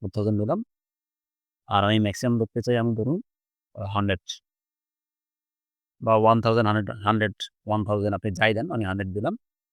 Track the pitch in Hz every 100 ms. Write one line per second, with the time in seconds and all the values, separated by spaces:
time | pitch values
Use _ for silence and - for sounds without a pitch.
0 | 101 107 104 104 107 190 - _ _ _
1 | _ _ _ _ _ _ - 101 101 110
2 | 104 - 123 117 113 120 123 120 117 110
3 | 113 180 - _ _ _ _ - 98 104
4 | 101 92 - - _ _ _ _ _ _
5 | _ _ _ _ _ _ _ _ _ -
6 | 113 110 110 113 113 113 107 107 104 113
7 | 101 110 104 - - _ 104 107 104 104
8 | 104 98 107 92 110 107 170 131 95 98
9 | 95 101 135 220 _ _ _